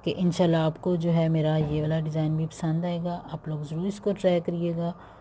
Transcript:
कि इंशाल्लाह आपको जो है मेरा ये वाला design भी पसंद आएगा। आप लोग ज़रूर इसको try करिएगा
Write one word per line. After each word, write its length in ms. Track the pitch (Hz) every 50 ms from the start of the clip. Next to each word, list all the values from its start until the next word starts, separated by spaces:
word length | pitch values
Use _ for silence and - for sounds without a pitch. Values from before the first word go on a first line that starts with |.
| -
कि 60 | -
इंशाल्लाह 540 | - - 180 175 170 - 180 165 165 160 160
आपको 300 | 156 156 - - 185 180
जो 140 | 165 165 170
है 180 | 165 165 165 160
मेरा 280 | 160 156 156 156 156
ये 240 | 160 151 147 151 151
वाला 200 | 151 151 160 160
design 360 | 156 156 151 160 156 156 156
भी 100 | 156 160
पसंद 380 | 156 - - 175 160 160 165 175
आएगा। 300 | 175 175 170 170 175 175 175 - -
आप 160 | 165 160 - 156
लोग 160 | 156 147 151
ज़रूर 220 | 147 156 160 180
इसको 260 | 202 196 - - 208
try 280 | 190 - - 185 175 170
करिएगा 540 | 165 180 175 170 175 170 165 170 170 170 180 - - - - -